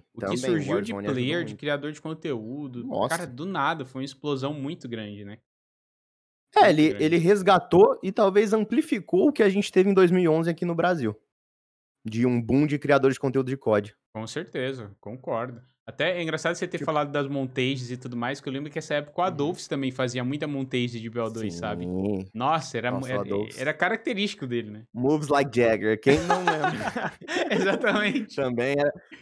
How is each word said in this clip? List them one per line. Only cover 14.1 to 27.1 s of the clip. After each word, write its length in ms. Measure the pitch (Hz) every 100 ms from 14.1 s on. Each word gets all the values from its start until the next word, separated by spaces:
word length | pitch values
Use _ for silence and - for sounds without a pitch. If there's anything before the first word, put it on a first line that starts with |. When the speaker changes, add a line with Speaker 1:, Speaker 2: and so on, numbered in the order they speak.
Speaker 1:
Com 120 | 110 110
certeza, 720 | 151 - 151 131 127 104 -
concordo. 640 | 104 127 - 117 127 120 - _ -
Até 320 | - 156 180
é 60 |
engraçado 320 | 160 156 170 175
você 120 | 175
ter 120 | 170
Speaker 2:
Tipo 60 | 156
Speaker 1:
falado 260 | 151 143
das 160 | 143 139
montages 640 | 143 131 131 127 127 120
e 60 | 127
tudo 200 | 127 120
mais, 220 | 120 139
que 60 | 147
eu 40 |
lembro 180 | 135 151
que 80 | 156
essa 160 | - 147
época 240 | 147 -
o 0 |
Speaker 2:
Uhum. 40 | 185
Speaker 1:
Adolfo 420 | 139 147 180 -
também 220 | 147 131
fazia 320 | 127 127 123
muita 240 | 123 147 151
montage 520 | 139 131 127 120 117
de 100 | 113
B 100 | 113
O 100 | 113
dois, 260 | 113 107 85
sabe? 360 | 104 104 90
Speaker 2:
Sim. 400 | 92 98 98 95
Speaker 1:
Nossa, 440 | 113 135 160 131 120
era 140 | 120
Speaker 2:
Nossa, 80 | 127
Speaker 1:
mu-, 60 | 123
Speaker 2:
o 20 |
Speaker 1:
era, 140 | 127
Speaker 2:
Adolfo. 380 | 98 101 107 -
Speaker 1:
era 140 | 135
característico 760 | 151 180 220 - 202 208 - 131
dele, 240 | 120 107
né? 160 | 107 113
Speaker 2:
Moves 340 | 113 127 156 147
like 260 | 143 139 120
Jagger, 440 | 117 107 107 107
quem 180 | 135 151
não 160 | 170 -
lembra? 560 | 180 156 - 107 233 240 -